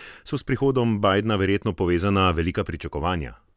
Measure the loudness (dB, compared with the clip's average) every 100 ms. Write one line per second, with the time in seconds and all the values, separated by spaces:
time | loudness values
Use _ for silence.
0 | -20 -20 -8 -8 -4 0 0 2 0 2
1 | 2 2 2 0 2 0 -2 -2 0 2
2 | 2 4 4 2 -2 -2 -6 -8 -8 -6
3 | -4 -4 -6 -12 _